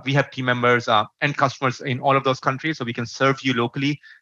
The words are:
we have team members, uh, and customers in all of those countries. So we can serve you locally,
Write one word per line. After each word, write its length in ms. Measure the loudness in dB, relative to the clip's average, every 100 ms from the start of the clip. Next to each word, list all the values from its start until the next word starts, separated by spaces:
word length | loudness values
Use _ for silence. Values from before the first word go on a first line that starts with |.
we 80 | 0
have 180 | 0 0
team 140 | -2
members, 420 | -2 2 4 2 4
uh, 180 | 2 2 -2
and 120 | -4
customers 460 | 0 0 0 -4 -2
in 180 | -6 -2
all 140 | 2
of 80 | 2
those 180 | 2 0
countries. 360 | -2 -2 -4 -6
So 80 |
we 80 | -6
can 140 | -6 -6
serve 340 | 0 0 2
you 120 | 0
locally, 440 | 0 -2 -2 -2 -4 -8 -20